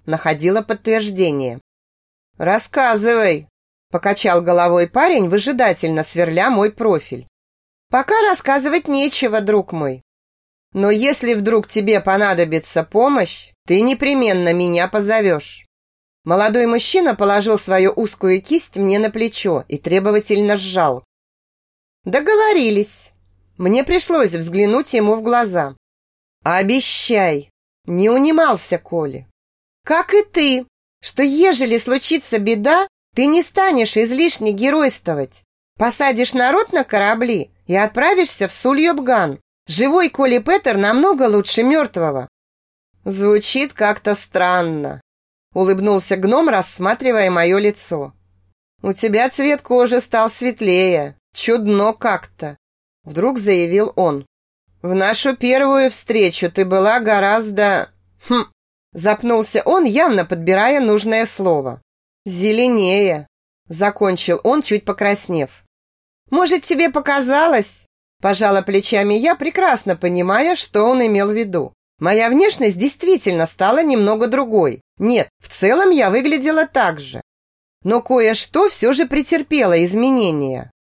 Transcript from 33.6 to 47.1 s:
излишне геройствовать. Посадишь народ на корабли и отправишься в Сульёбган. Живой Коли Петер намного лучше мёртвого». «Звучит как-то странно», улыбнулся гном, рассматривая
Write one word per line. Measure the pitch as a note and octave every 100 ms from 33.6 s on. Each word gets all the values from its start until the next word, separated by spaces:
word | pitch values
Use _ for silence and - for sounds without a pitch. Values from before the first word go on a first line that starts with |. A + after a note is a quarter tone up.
| F#4+ C4 A3 G#3+
излишне | A3+ C4 E4 - G#3+
геройствовать. | G3+ C4 D4+ C4+ - F3 D3 C3 - _ _ _ -
Посадишь | A#3 A#3 C#4 A#3 B3
народ | B3+ B3+ F#4 A4
на | D#4+ -
корабли | G#3 G3+ A3+ A#3+ G3 - _ -
и | F#3+
отправишься | G#3+ A#3 D#4+ F#4 F4 - F#3+
в |
Сульёбган. | - B3+ C#4 E4+ D4 B3+ A3+ D#3 C#3 _ _ -
Живой | D#3+ C4+ F4+ E4+
Коли | - C4 A#3+
Петер | B3 G4+ B3+ G3
намного | G3+ B3 F#4+ C#4
лучше | A#3+ G#3 G3+ A3+
мёртвого». | B3 D#4 C4+ F3 D#3+ C3+ - _ _ _ _ _ _ _
«Звучит | G3 G3 G3+ G#3 - C4 C#4+
как-то | - G#3 G#3 G#3 G3+
странно», | - F#3 F3+ F3+ E3+ D#3 C#3+ C#3+ _ _ _ _ _
улыбнулся | F3+ F#3+ F#3+ G#3 G3 - F#3+
гном, | G3 C4+ D#4+
рассматривая | G3 - - F#3 A#3+ C4